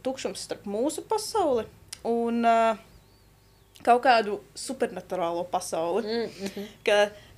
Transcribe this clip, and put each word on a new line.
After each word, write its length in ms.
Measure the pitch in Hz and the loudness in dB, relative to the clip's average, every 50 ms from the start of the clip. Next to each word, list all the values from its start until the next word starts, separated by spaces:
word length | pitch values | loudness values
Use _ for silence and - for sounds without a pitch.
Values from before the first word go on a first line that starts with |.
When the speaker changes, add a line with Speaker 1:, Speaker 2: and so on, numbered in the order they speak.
Speaker 1:
tukšums 380 | - 254 262 - - 208 190 - | -6 -6 -4 -4 -6 -6 -6 -8
starp 240 | - - - - - | -10 -10 -10 -10 -8
mūsu 360 | 202 202 214 254 311 302 415 403 | -6 -4 -2 -2 -2 -2 -4 -4
pasauli 640 | - 440 427 440 - - 440 359 294 247 226 214 - - - - - - - - | -2 -2 -2 -2 -2 0 0 2 2 2 0 -2 -6 -12 -20 -20 -20 -16 -8 -4
un, 380 | 226 233 233 233 233 233 233 233 | -2 0 0 0 0 0 2 4
ā, 320 | 233 226 226 226 226 220 - - - - - _ _ _ _ _ _ _ _ _ _ _ _ _ _ - - - | 4 6 6 4 2 2 -2 -6 -18 -20 -20 _ _ _ _ _ _ _ _ _ _ _ _ _ _ -20 -2 2
kaut 200 | 240 233 247 - | 4 4 6 6
kādu 360 | - 233 226 214 208 202 - - - - | 6 4 4 4 0 -4 -6 -8 -12 -16
supernaturālo 880 | - - - 254 - 190 185 - - - - 190 180 170 170 170 170 180 175 | -12 -10 -10 -6 -4 -4 -4 -4 -8 -10 -8 -4 -4 -2 -2 -2 -4 -4 -2
pasauli. 560 | - 180 - - 185 165 165 170 175 214 220 | -4 -4 -4 -4 -4 -2 -2 0 0 -2 -2
Speaker 2:
Mm, 220 | 214 233 233 220 - - 175 196 | -2 -4 -4 -4 -6 -8 -10 -10
mhm. 220 | 190 - 202 202 - - - - | -10 -10 -10 -12 -14 -14 -4 0
Speaker 1:
Ka 260 | 226 208 208 208 208 - - - - - | 4 4 6 4 4 0 -6 -20 -14 -8